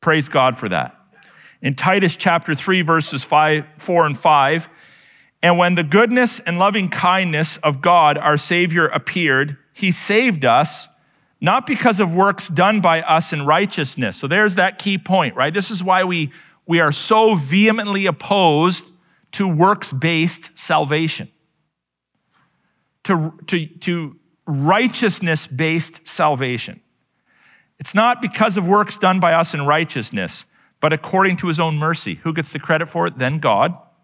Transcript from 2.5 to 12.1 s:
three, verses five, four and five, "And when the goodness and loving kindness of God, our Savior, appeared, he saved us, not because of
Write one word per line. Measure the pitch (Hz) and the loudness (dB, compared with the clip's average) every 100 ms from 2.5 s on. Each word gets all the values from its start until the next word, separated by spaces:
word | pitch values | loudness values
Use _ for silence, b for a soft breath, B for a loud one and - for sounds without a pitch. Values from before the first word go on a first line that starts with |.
three, | 151 - 185 | -6 0 -2
verses | 160 165 151 135 | 2 0 0 -8
five, | - 151 151 151 147 _ | 0 2 2 0 -4 _
four | - 175 156 | -2 2 2
and | 139 | 2
five, | 170 151 139 165 160 b b b b b b b | 2 4 4 0 -6 b b b b b b b
"And | 170 175 | 2 4
when | 175 | 2
the | 175 | 2
goodness | 160 180 233 247 247 - | 2 4 4 2 0 -2
and | - 175 | -6 0
loving | 190 208 185 | 0 0 -4
kindness | - 175 185 185 151 156 - | -2 0 0 0 -2 -4 -2
of | 156 139 | -2 0
God, | 175 175 156 147 | 2 4 4 2
our | 151 147 | 0 0
Savior, | - 175 180 170 160 | 0 0 0 2 0
appeared, | 156 - 185 160 135 143 143 _ | -2 -6 -4 0 0 0 -6 _
he | - 190 | -6 -2
saved | 170 - 208 254 170 131 | -2 0 0 0 0 2
us, | 120 156 - - _ _ _ _ _ | 4 2 -4 -12 _ _ _ _ _
not | 156 226 262 | -2 -2 -2
because | 247 240 196 | 0 0 2
of | 190 | 0